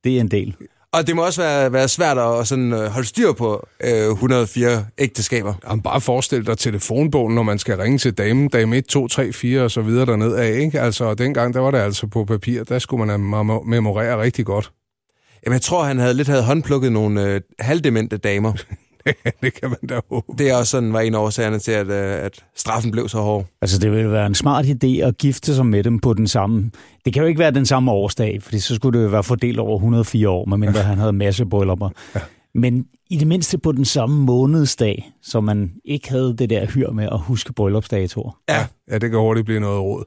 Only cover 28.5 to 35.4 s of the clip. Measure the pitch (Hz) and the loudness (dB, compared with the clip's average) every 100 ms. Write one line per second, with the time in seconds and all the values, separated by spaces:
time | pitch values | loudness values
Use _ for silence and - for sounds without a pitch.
28.5 | 107 - 113 135 120 107 104 98 123 120 | -4 -2 0 2 2 2 2 2 0 0
29.5 | 117 107 107 113 117 110 110 104 90 92 | -2 -2 0 2 2 2 2 2 2 0
30.5 | 98 104 104 101 98 107 98 101 95 107 | 0 2 2 2 2 2 2 0 0 0
31.5 | 101 95 92 98 - - 107 - _ _ | 2 2 0 -4 -8 -10 -10 -10 _ _
32.5 | - 123 123 123 _ _ 165 156 180 160 | 0 0 0 -4 _ _ 0 2 2 0
33.5 | 180 160 135 135 139 117 147 135 123 135 | 0 0 0 0 0 2 2 4 4 4
34.5 | 160 143 - 110 101 - _ - 113 | 2 2 2 0 -2 -8 _ -4 -2